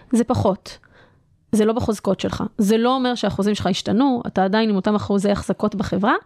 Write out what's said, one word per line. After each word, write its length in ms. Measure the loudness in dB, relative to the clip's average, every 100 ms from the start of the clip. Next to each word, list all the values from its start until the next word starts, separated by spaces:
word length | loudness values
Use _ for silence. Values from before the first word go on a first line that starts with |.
| -2
זה 120 | 0
פחות. 540 | 2 0 0 -2 -6 -20 _ _ _ _ _ _ _
זה 120 | 2
לא 80 | 2
בחוזקות 480 | 2 -2 -2 -2 -2
שלך. 240 | -4 -4 -6 0
זה 180 | 2 2
לא 180 | 2
אומר 200 | 2 0
שהאחוזים 400 | -2 -2 0 0
שלך 120 | 0 0
השתנו, 560 | -2 0 2 2 0 -2
אתה 180 | 0
עדיין 260 | 2 2 2
עם 60 | 0
אותם 180 | 0
אחוזי 360 | 0 0 0 0
החזקות 440 | 0 -2 -2 -2
בחברה, 400 | -2 -4 0 0 0